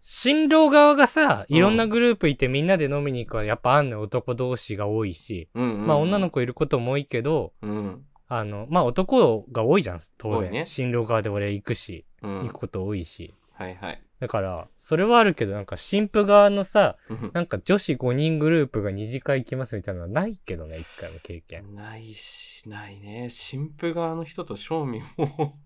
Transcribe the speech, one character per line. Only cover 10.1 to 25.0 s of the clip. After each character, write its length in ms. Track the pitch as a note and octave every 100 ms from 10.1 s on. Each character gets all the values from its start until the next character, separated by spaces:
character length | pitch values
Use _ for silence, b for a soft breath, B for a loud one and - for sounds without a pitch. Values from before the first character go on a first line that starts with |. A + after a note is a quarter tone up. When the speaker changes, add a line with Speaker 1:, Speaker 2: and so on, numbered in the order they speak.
| _
Speaker 1:
当 140 | A2 A2
然。 80 | F#2
Speaker 2:
多 20 |
い 0 |
ね。 140 | A2
Speaker 1:
新 260 | E3 - B2+
郎 140 | A#2+
側 180 | A2+ A#2
で 60 | G#2+
俺 240 | G2+ G2+
行 100 | G2+
く 120 | -
し、 300 | A#2 - E2+ - _
Speaker 2:
う 60 | G#2
ん。 100 | G2
Speaker 1:
行 60 | G2
く 40 |
こ 120 | - G2
と 180 | G2
多 100 | F#2+
い 100 | G#2
し。 300 | E2 - E2+ _ _ -
Speaker 2:
は 100 | F#2
い 40 |
は 160 | F#2 F#2+
い。 120 | - _ _
Speaker 1:
だ 80 | B2+
か 120 | A2
ら、 280 | F#2+ F2 - _
そ 200 | - D#3
れ 80 |
は 140 | G3+ A#3+
あ 60 |
る 100 | G#3+
け 120 | E3 G#2
ど、 60 |
な 80 | G2+
ん 60 | G2+
か 100 | F#2
新 300 | - G3 G#3
婦 200 | G#3+ G3+
側 220 | G3+ G3+
の 140 | G3+
さ、 340 | F#3+ G#3+ E3 - _
Speaker 2:
う 60 |
ん。 160 | A2 A2
Speaker 1:
な 60 | E3+
ん 60 | F3
か 120 | G#2
女 180 | - G3
子 200 | - C3+
五 160 | B2+
人 260 | B2+ D#3 D#3
グ 120 | D3+
ル 160 | E3 C#3
ー 20 |
プ 140 | A2+
が 100 | G2+
二 140 | G2 G#2+
次 120 | C3
会 200 | - C3+
行 80 | B2
き 80 | C3
ま 100 | B2+
す 80 | G#2+
み 60 |
た 80 | F#2
い 40 |
な 40 | F#2
の 40 | E2+
は 60 |
な 160 | A#2 G3+
い 120 | G#3+
け 120 | - F2
ど 100 | D#2
ね、 100 | D#2+
一 80 | E2 -
回 140 | F2
も 60 | E2
経 180 | - E2+
験。 340 | _ E2 G2+
Speaker 2:
な 220 | G2+ G#2+ A2
い 180 | A2+
し、 540 | G#2+ - - - - A2
な 200 | G#2 G2+
い 120 | G2
ね。 300 | G2+ G#2+ A#2+
新 400 | - - C3 D#3 D3
婦 180 | E3+
側 200 | E3 E3
の 80 | E3
人 200 | D#3+ -
と 100 | E3
正 320 | G2+ - D#3+ C#3+
味 140 | A2+